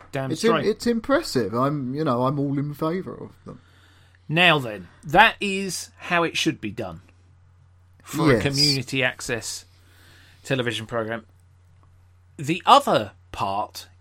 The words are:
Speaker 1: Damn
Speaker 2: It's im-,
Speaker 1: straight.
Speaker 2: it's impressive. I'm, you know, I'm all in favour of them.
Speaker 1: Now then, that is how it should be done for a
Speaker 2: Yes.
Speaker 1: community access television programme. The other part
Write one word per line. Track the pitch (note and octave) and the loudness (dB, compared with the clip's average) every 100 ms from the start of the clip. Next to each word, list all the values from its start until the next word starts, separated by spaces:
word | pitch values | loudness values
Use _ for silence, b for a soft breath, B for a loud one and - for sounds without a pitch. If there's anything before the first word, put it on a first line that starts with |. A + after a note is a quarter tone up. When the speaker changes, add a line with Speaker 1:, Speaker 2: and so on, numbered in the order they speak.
| - | -10
Speaker 1:
Damn | C#3 C3+ | -8 -4
Speaker 2:
It's | D#3+ | 0
im-, | A3+ | 2
Speaker 1:
straight. | D#3+ F3+ | 2 2
Speaker 2:
it's | A3 A#3+ | 0 0
impressive. | A#3 - C#4 D#4+ C3 G2 | 0 2 0 0 -2 0
I'm, | A#2 C3+ D3 B2 | 0 0 0 -4
you | C#3 | -2
know, | D#3 A#2+ B2+ | 0 0 0
I'm | C#3 | 0
all | C#3+ C#3 | -2 -2
in | D3 | -4
favour | D3 D#3+ F#3 F#3 | -4 -4 -4 -8
of | - - - | -12 -14 -16
them. | - - _ b b b b b - | -18 -18 _ b b b b b -2
Speaker 1:
Now | D#3 F3 D3+ | 4 6 6
then, | A#2+ G#2 F2 - | 2 -8 -12 -18
that | D#3 E3 A3 - | 2 6 6 4
is | G3+ G3 G3 - - - | -4 -4 -6 -8 -12 -14
how | - F3 | -4 0
it | E3 - | 0 -2
should | D#3+ B2 | -2 -2
be | G#2+ | -6
done | G#2+ F#2+ E2 - _ _ _ _ _ _ _ _ _ | -8 -10 -12 -18 _ _ _ _ _ _ _ _ _
for | - D3 D#3+ | -10 0 4
a | |
Speaker 2:
Yes. | A#2 | 4
Speaker 1:
community | C#3 C#3 - C3+ B2 C3+ | 2 0 0 0 -2 -2
access | B2+ - - A#2 - - - - b b b b b b | -2 -2 -6 -6 -6 -12 -14 -20 b b b b b b
television | - C3+ A#2+ A2 A2 | -4 -2 -2 -4 -6
programme. | A#2 A2 A#2 - _ _ _ _ _ _ _ _ _ _ - | -6 -4 -8 -12 _ _ _ _ _ _ _ _ _ _ -10
The | C#3 F3+ - | -6 -2 6
other | C4+ C4 D3+ G#2 - _ | 6 6 2 0 -10 _
part | - G2+ G2 - - - _ | -6 -4 -4 -6 -10 -20 _